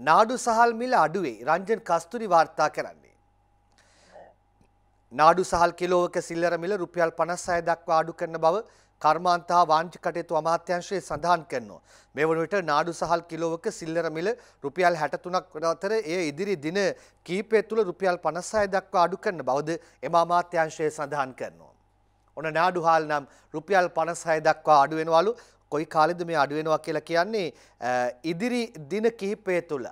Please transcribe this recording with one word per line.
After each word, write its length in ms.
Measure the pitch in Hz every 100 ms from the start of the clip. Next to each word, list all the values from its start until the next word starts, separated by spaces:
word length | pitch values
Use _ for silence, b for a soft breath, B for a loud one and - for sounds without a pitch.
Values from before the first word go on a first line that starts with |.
නාඩු 340 | 135 175 226 254
සහල් 340 | 240 226 240
මිල 200 | 226 254
අඩුවේ 440 | 226 156 190 151 110
රංජන් 380 | 123 170 190 220
කස්තුරි 460 | - 165 - 240 214
වාර්තා 400 | 170 156 - 151
කරන්නේ. 420 | - 110 78 69 _ _ _ _ _ _ _ B B B B B _ _ _ _ _ _ _ _
නාඩු 300 | 123 156 175
සහල් 280 | 180 175 175
කිලෝවක 440 | 170 180 180 175 175
සිල්ලර 320 | 170 170 170 165
මිල 160 | 170 202
රුපියල් 320 | 165 175 165
පනස් 320 | 165 160 180 -
හය 140 | 175
දක්වා 380 | 170 165 - 160
අඩු 140 | 165
කරන 260 | - 170 165
බව 240 | 160 196 - b b -
කර්මාන්ත 460 | 151 160 180 175 170
හා 160 | 175 165
වාණිජ 300 | 156 175 -
කටයුතු 380 | 175 165 170 160
අමාත්‍යාංශය 600 | 165 170 - 175 - 190
සඳහන් 460 | - 151 170 170
කරනවා. 360 | 143 131 107 82 b b b
මේ 100 | 131
වන 160 | 160 165
විට 160 | 160 202
නාඩු 280 | 160 147 170
සහල් 300 | 160 165 170
කිලෝවක 440 | 170 160 165 165 -
සිල්ලර 360 | - 160 165 165
මිල 180 | 156 190 240 b b
රුපියල් 360 | 139 156 175 165
හැට 200 | 147 175
තුනක් 300 | 180 180 180
වන 140 | 156
අතර 280 | 165 160 196
එය 280 | 220 156 180
ඉදිරි 320 | 156 143 202 175
දින 220 | 151 196 180 - b b -
කීපය 360 | 185 214 214
තුළ 220 | 208 220
රුපියල් 340 | 185 175 185 175
පනස් 320 | 156 165 -
හය 140 | 214 202
දක්වා 380 | 190 - 190
අඩු 120 | 170 190
කරන 260 | 214 165
බවද 360 | 127 139 151 - b b
එම 160 | 143
අමාත්‍යාංශය 720 | 170 170 175 175 170 156 - 151
සඳහන් 480 | 151 143 147 131
කරනවා. 380 | 120 107 82 78 _ _ _ _ _ _ -
ඔන්න 160 | 156
නාඩු 280 | 156 180 180
හාල් 200 | 165 160
නම් 200 | 151 147 135 b b
රුපියල් 380 | 156 151 190 175
පනස් 320 | 160 160 170
හය 140 | 165 160
දක්වා 380 | 156 151 156 147
අඩු 160 | 143 160
වෙනවලු. 360 | 160 165 196 - b b -
කොයි 140 | 147 151
කාලෙද 340 | 160 156 175 170
මේ 80 | 160
අඩු 180 | 139
වෙනවා 240 | 151 156 156
කියලා 300 | 160 151 151
කියන්නේ, 380 | 165 190 220 160 b b b
අ, 100 | 120 123 123 -
ඉදිරි 380 | 156 170 240 240 226 160 139
දින 160 | 202 226 226
කිහිපය 420 | 196 220 190 175
තුළ 240 | 170 143 110